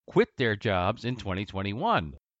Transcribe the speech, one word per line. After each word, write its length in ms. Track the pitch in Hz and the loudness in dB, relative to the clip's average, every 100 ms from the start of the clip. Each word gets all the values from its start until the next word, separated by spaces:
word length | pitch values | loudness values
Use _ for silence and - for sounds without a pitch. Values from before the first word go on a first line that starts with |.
| - | -2
quit 220 | 180 240 - | 2 2 2
their 180 | 117 104 | 0 2
jobs 500 | 110 92 92 - 117 | 2 2 2 0 -4
in 120 | 123 | -4
twenty 280 | 98 92 104 | -4 -4 -4
twenty-one. 720 | 95 98 107 220 175 78 - _ _ | -4 -4 -2 0 0 -2 -10 _ _